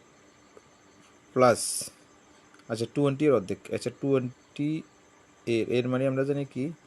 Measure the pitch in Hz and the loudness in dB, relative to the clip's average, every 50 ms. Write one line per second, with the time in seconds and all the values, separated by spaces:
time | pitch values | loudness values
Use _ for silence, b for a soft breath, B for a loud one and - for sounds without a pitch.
0 | - - - - - - - _ _ - - - - - - _ _ - - - | -20 -20 -20 -20 -20 -20 -20 _ _ -20 -20 -20 -20 -20 -20 _ _ -20 -20 -20
1 | - - - - _ - - 127 127 123 113 - - - - - - - - - | -20 -20 -20 -20 _ -4 2 6 6 6 6 4 0 -4 -6 -8 -10 -10 -14 -20
2 | - - - - - - - - - - - - - - 120 110 117 110 - 147 | -20 -20 -20 -20 -20 -20 -20 -20 -20 -20 -20 -20 -10 -8 -6 -4 -4 -4 -2 0
3 | 143 143 139 135 151 151 131 110 95 95 101 - - - - 104 - 120 120 - | 0 0 0 2 4 4 4 4 2 -2 -6 -10 -8 -8 -8 -6 -6 -6 -6 -4
4 | - 139 139 131 123 123 123 - _ _ _ - 147 147 156 160 151 - - - | -2 0 0 0 0 -2 -8 -12 _ _ _ -6 -4 -4 -4 -6 -8 -12 -20 -20
5 | _ _ _ _ - _ _ _ - - 117 113 107 - - 123 123 127 127 127 | _ _ _ _ -20 _ _ _ -4 -2 0 0 0 0 0 0 0 0 0 0
6 | 135 135 131 131 135 139 143 139 143 135 - 123 127 156 165 - - | 0 0 0 0 -2 -2 -2 -4 -4 -6 -6 -6 -6 -6 -8 -12 -18